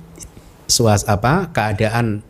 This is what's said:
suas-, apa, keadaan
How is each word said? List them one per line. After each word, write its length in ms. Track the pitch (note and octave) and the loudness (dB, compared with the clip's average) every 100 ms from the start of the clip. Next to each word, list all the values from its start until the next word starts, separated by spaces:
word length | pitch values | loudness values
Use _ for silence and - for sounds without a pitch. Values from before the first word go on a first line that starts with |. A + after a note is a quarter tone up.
| - - - - - - - | -14 -20 -20 -20 -20 -14 -2
suas-, 400 | - A2+ G2+ - | 2 4 2 2
apa, 480 | G2+ A#2 E3+ F3+ B2 | 0 2 0 0 -2
keadaan 640 | G#2+ G#2 A2 A#2 A#2 G#2 | -2 0 0 0 -2 -4